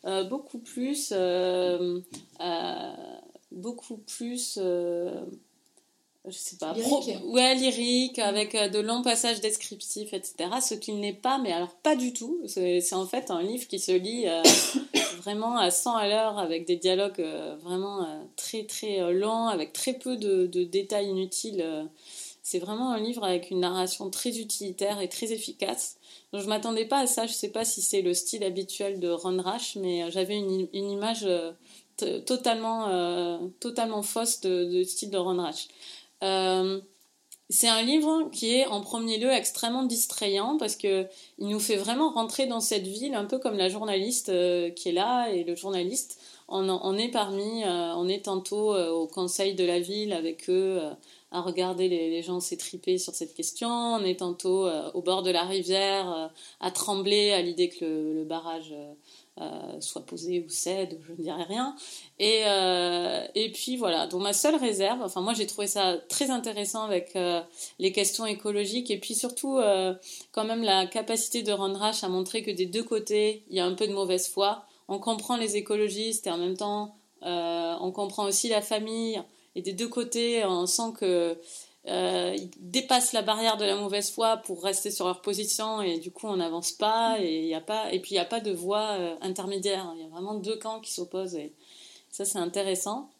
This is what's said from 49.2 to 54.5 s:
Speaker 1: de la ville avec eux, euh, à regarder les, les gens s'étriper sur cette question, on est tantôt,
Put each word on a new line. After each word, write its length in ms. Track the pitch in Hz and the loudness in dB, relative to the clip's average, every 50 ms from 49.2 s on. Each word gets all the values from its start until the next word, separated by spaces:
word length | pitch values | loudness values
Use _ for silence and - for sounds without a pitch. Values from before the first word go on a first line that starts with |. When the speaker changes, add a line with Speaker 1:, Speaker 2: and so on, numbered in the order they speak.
| 180 175 175 - 196 196 196 | -2 -2 0 0 0 0 2
Speaker 1:
de 100 | 185 180 | 2 2
la 160 | 175 175 175 | 4 4 2
ville 320 | 175 175 202 208 214 208 196 | 0 0 -2 -2 -2 0 -2
avec 360 | 165 160 165 160 - - - | -2 -2 -4 -4 -6 -2 2
eux, 300 | 185 185 190 190 190 180 | 2 4 4 2 2 0
euh, 100 | 156 151 - - - - - - _ _ - | -2 -4 -6 -10 -16 -20 -20 -20 _ _ -6
à 60 | 180 | -4
regarder 460 | 170 185 170 180 180 185 185 175 185 | -2 -2 0 0 0 0 2 2 2
les, 220 | 185 180 170 165 165 | 2 4 2 2 0
les 120 | 165 165 165 | 0 -2 -2
gens 180 | 175 180 180 | -2 -2 -2
s'étriper 560 | 180 - 175 170 - - - 180 - - 185 | -2 -4 -6 -6 -8 -10 -10 -6 0 0 2
sur 180 | 180 180 - 175 | 2 0 -4 -6
cette 180 | - 170 160 - | -6 -8 -8 -6
question, 360 | - 165 - - - 233 233 | -6 -6 -6 -4 -4 -2 -2
on 340 | 240 240 233 233 233 220 202 | 0 0 0 2 2 2 2
est 160 | 185 185 185 | 0 0 0
tantôt, 460 | 180 180 175 175 - 190 | -2 -4 -4 -2 0 2